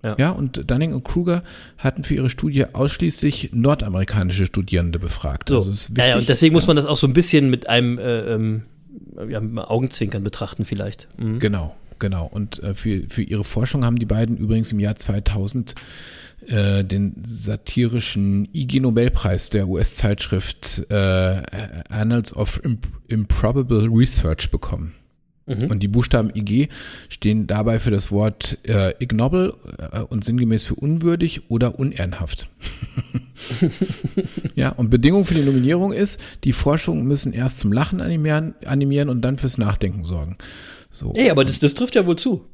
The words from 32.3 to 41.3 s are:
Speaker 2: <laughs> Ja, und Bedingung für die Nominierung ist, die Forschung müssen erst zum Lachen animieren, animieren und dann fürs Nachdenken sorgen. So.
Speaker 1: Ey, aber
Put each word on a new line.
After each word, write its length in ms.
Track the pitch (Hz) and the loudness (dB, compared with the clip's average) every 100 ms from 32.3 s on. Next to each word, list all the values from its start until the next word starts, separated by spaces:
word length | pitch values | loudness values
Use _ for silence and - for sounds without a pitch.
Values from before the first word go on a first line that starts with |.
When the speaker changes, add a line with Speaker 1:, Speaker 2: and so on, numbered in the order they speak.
| - - | -6 -10
Speaker 2:
<laughs> 40 | _ - - - - - 131 - - - 120 170 - 190 131 - - 185 - - - | _ -12 -10 -8 -8 -6 -8 -8 -18 -10 0 0 2 -4 -4 -4 -4 -4 -6 -6 -2
Ja, 140 | 131 | -2
und 200 | - 113 | 0 4
Bedingung 360 | 120 131 190 185 | 6 6 4 4
für 100 | 165 | 2
die 80 | |
Nominierung 500 | 139 135 127 175 196 | 4 4 4 2 0
ist, 260 | - 202 - - - | 0 -2 -2 -12 -4
die 100 | - | 0
Forschung 500 | 117 143 156 - 156 123 | 2 2 2 0 -2 0
müssen 280 | 143 139 | 0 -2
erst 260 | - 127 - | -2 -2 0
zum 120 | 104 | 0
Lachen 300 | 110 151 185 | 2 0 -2
animieren, 540 | 175 170 151 151 160 - - | -2 -2 0 0 -2 -8 -4
animieren 440 | 139 139 139 147 | 0 2 2 0
und 120 | 123 | 0
dann 160 | 123 135 | 0 0
fürs 200 | 139 127 | -2 0
Nachdenken 460 | 104 98 98 95 82 | 0 0 -2 -4 -6
sorgen. 320 | 87 76 95 - - - - - | -6 -6 -10 -16 -20 -20 -20 -20
So. 220 | - - 214 | -10 -6 2
Speaker 1:
Ey, 140 | |
aber 160 | 247 | 4